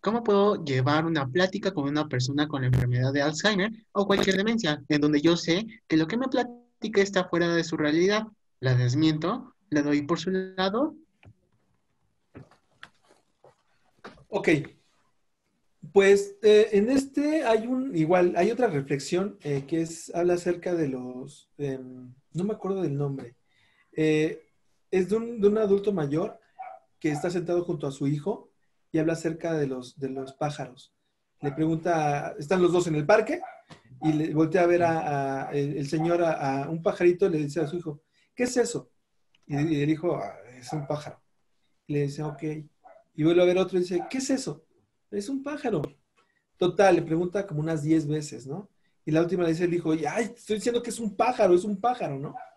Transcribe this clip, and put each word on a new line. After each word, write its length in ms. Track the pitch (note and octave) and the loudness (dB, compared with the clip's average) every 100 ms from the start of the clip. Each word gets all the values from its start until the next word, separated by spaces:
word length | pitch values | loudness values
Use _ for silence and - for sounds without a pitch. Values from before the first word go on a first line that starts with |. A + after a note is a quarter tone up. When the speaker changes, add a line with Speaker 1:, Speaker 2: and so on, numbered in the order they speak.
Speaker 1:
"¿Cómo 240 | - A3+ | 0 -2
puedo 400 | A3+ G3+ G3+ G#3 | 2 4 4 2
llevar 400 | D#3+ C3 C3 D3+ E3 | 0 0 2 2 2
una 220 | D#3+ C3 | 0 0
plática 440 | C#3+ F#3 G3 - | 0 0 0 -4
con 120 | - | -2
una 240 | C#3 D3 D3+ | -2 -2 -2
persona 400 | B2+ B2+ C#3+ D3+ | -2 -2 0 -2
con 140 | C#3+ | 0
la 60 | B2+ | 2
enfermedad 440 | B2+ B2+ B2 C3 | 2 2 0 0
de 100 | C#3 | 2
Alzheimer 480 | C#3+ D#3 G3+ G#3 G3+ A3+ _ | 0 2 2 2 0 -4 _
o 140 | - G3 | -2 0
cualquier 300 | G3 - F#3+ | 2 2 2
demencia, 460 | G#3 A3+ F3 D3+ - | 2 0 0 -2 0
en 120 | D3+ | 2
donde 200 | D3 D3 | 4 4
yo 160 | D#3 E3+ | 4 2
sé 300 | - E3+ A3+ - _ | 2 -2 -2 -12 _
que 100 | D#3+ | 0
lo 100 | D#3+ | 2
que 100 | A3+ | 0
me 120 | C4 | -2
platica 720 | C4 A#3+ - _ _ A3 G#3+ | -2 -2 -6 _ _ -2 0
está 260 | G3 G3 F3+ | 2 2 0
fuera 260 | E3+ E3+ | 0 2
de 80 | E3+ | 0
su 140 | D#3+ E3 | -2 -2
realidad? 500 | D3+ D#3 F#3 G#3 A3 - _ _ | 0 2 2 0 -2 -14 _ _
¿La 160 | B2+ | 0
desmiento? 800 | B2+ B2 C3+ D#3+ D#3 E3 B3 - _ _ | 2 2 2 2 2 -2 -4 -8 _ _
¿La 120 | D3 | -2
doy 200 | D3 D3 | 2 0
por 160 | D3 E3+ | 0 -4
su 120 | F#3 | -2
lado?" 680 | F#3+ F#3+ F#3+ F#3+ G#3+ D#4 - _ _ - - _ _ _ _ _ _ _ _ _ - - _ _ _ - _ _ _ _ _ - _ _ _ _ _ - - _ | -4 -4 -2 -2 0 -4 -4 _ _ -20 -20 _ _ _ _ _ _ _ _ _ -20 -20 _ _ _ -20 _ _ _ _ _ -20 _ _ _ _ _ -20 -20 _
Speaker 2:
Ok. 200 | G3 F#3+ D#3 C#3+ - _ _ _ _ _ _ _ _ _ _ - | -2 2 2 0 -14 _ _ _ _ _ _ _ _ _ _ 0
Pues, 440 | G3 G3 G3+ G3 - | 4 6 6 4 0
eh, 280 | G#3+ G#3+ A3 | 6 6 6
en 180 | G#3 G#3+ | 4 4
este 540 | C#4 C4+ - D4 D#4 | 2 0 -2 0 0
hay 220 | B3+ A3 A3+ | 2 0 0
un, 280 | B3+ C4+ E3+ | -4 -4 0
igual, 380 | D#3 F3+ F3+ E3+ | 2 4 4 4
hay 140 | F#3+ | 0
otra 180 | A#3 A#3+ | 2 0
reflexión, 680 | D3+ C3+ C#3+ - F3 G3+ - | 0 -2 -4 -2 -2 -2 -6
eh, 220 | D3+ C#3 C#3 | -6 -4 -2
que 160 | E3 | -4
es, 300 | E3 - - | -4 -8 -10
habla 200 | F3 F3 | -2 0
acerca 400 | F3 F3+ F3 F#3 | 0 0 -4 -2
de 140 | F3 D3 | -2 -2
los, 640 | B2+ B2+ B2+ C#3 - _ _ | -4 -8 -12 -14 -18 _ _
em, 560 | C#3+ C3 B2+ B2+ B2+ B2 _ | -6 -6 -10 -16 -18 -20 _
no 120 | D#3 | -6
me 100 | G3 | -4
acuerdo 280 | G#3+ F#3 F#3+ | -4 -4 -2
del 140 | E3+ C#3 | -2 -2
nombre. 380 | C#3+ C3+ A#2+ _ _ _ _ _ _ | -4 -6 -10 _ _ _ _ _ _
Eh, 560 | - D#3 D#3 D#3 - _ _ _ _ _ | -2 2 2 0 -4 _ _ _ _ _
es 160 | F#3 F#3 | -2 0
de 80 | A3 | 0
un, 240 | A#3 A#3 | -2 2
de 80 | G3+ | 2
un 100 | G#3+ | 4
adulto 340 | G#3+ G3 G3+ | 2 2 2
mayor 460 | G3 D3 D3+ G3+ - _ _ - - _ _ | -2 0 -2 -4 -8 _ _ -16 -16 _ _
que 100 | D#3 | -4
está 200 | D3 F3 | -2 -2
sentado 340 | F3+ E3 F3 | -4 -2 -2
junto 220 | F3 D#3+ D3 | -2 -4 -6
a 60 | |
su 140 | C3+ C#3+ | -4 -2
hijo 460 | D3 F#3+ A3+ - _ _ _ _ | -2 -4 -8 -10 _ _ _ _
y 60 | D#3+ | -2
habla 160 | D#3 | 0
acerca 400 | D#3+ E3 D#3+ E3+ | -2 -4 -4 -4
de 120 | D#3+ C#3 | -2 -2
los, 320 | C3 B2+ - | -4 -10 -10
de 120 | C3+ | -8
los 240 | C3+ C3 | -8 -10
pájaros. 600 | - D3+ D3 C3 - - _ _ _ _ _ | -6 -6 -6 -12 -14 -20 _ _ _ _ _
Le 100 | C#3+ | -8
pregunta, 840 | C#3+ D#3+ E3 E3+ E3+ D3+ C#3+ - - | -2 -2 0 0 0 0 -2 -4 -10
están 240 | D3+ F#3 | -2 2
los 100 | F3 | 4
dos 140 | F3 E3+ | 4 2
en 80 | |
el 100 | D3+ | -2
parque 360 | D3 D#4+ - E4+ - - _ - _ B2+ | 4 4 4 -4 -6 -16 _ -20 _ -4
y 100 | D#3 | 0
le 220 | D3+ D#3+ | 2 0
voltea 280 | D3+ D#3+ F3+ | 2 2 4
a 40 | F3 | 4
ver 160 | F3 | 4
a, 640 | E3+ D#3+ E3 C#3+ C#3 C3+ C3+ | 4 0 -2 -2 -2 -4 -4
a 40 | |
el, 260 | C#3+ C#3+ D3+ | -4 -4 -4
el 100 | C#3 | -4
señor 340 | D#3+ D#3+ E3+ | -2 0 2
a, 420 | E3+ D#3 C#3+ C3+ | 0 0 -2 -4
a 60 | D#3+ | -4
un 120 | E3 | -2
pajarito 440 | E3 G3 F3 F3 G3 | -2 2 2 4 2
y 40 | |
le 80 | D#3+ | 0
dice 220 | D3 D3+ | -2 -2
a 60 | D3+ | -4
su 100 | F3 | -4
hijo, 260 | E3 D3 _ _ _ | -8 -12 _ _ _
"¿Qué 100 | - | -4
es 120 | B3 B3+ | -2 0
eso?" 340 | A#3 D3+ - _ _ _ _ _ _ | 0 -2 -10 _ _ _ _ _ _
Y, 100 | C#3+ | -2
y 260 | D#3 D3+ | 0 0
el 80 | D3 | 0
hijo, 240 | D#3 F3 D3+ | 0 0 -4
"Ah, 200 | G2+ - - B2+ | -6 -12 -20 -20
es 160 | - | -10
un 140 | D#3 C#3+ | -8 -6
pájaro." 340 | D3 C3+ - _ _ _ _ _ _ _ | -6 -8 -18 _ _ _ _ _ _ _
Y 80 | |
le 80 | D3 | -2
dice, 200 | C#3+ C#3 | -2 -4
"Ok." 200 | D3+ D3 D#3 D#3 D3+ _ - - _ | -8 -6 -8 -8 -12 _ -20 -20 _
Y 100 | - | 0
vuelve 180 | D3+ F3 | 4 6
a 40 | F3+ | 6
ver 120 | F3+ | 4
otro 200 | F#3 F#3 | 2 0
y 20 | |
dice, 240 | F3+ F3+ - | 0 -2 -4
"¿Qué 100 | C4 | -6
es 120 | C4 | -2
eso?" 340 | C4+ - C#3+ _ _ _ _ _ | -2 -2 -10 _ _ _ _ _
"Es 180 | G3+ G3+ | -8 -6
un 120 | C#4 | -6
pájaro." 380 | C#4 D4 C4 G3 - - _ _ _ _ _ _ | -6 -6 -2 -2 -4 -10 _ _ _ _ _ _
Total, 360 | F3+ F3+ G3 | -2 4 6
le 80 | F3 | 6
pregunta 440 | D3 D#3+ F3+ G3+ F#3+ | 2 -2 0 -4 -4
como 140 | D3 | -4
unas 220 | D#3 D#3+ | -2 -2
diez 240 | C#3+ D#3+ D3 | 2 2 2
veces, 400 | D3+ D3 C#3 B2+ | -4 -4 -12 -10
¿no? 220 | D#3+ G#3 _ _ _ - | -12 -12 _ _ _ -2
Y 40 | |
la 100 | D#3 | 0
última 200 | E3+ F3+ | 2 0
le 80 | E3+ | 0
dice 140 | E3 | 0
el 100 | F3+ | 0
hijo, 180 | E3+ D#3+ | 0 -2
"Ay, 360 | D#3 D3 F#3+ A#3 | -2 -2 -4 -4
te 60 | |
estoy 220 | - - G#3+ | -6 -6 -4
diciendo 260 | A#3+ A#3 | 0 -2
que 80 | A#3 | -4
es 100 | G#3+ | -6
un 160 | A3+ - | -8 0
pájaro, 380 | A#3 B3+ G3+ | -2 4 6
es 100 | F3 | 4
un 160 | G#3 G3 | 4 -2
pájaro", 380 | A#3 B3 E3 C3+ | -2 -2 -4 -6
¿no? 160 | C#3+ - - | -10 -12 -18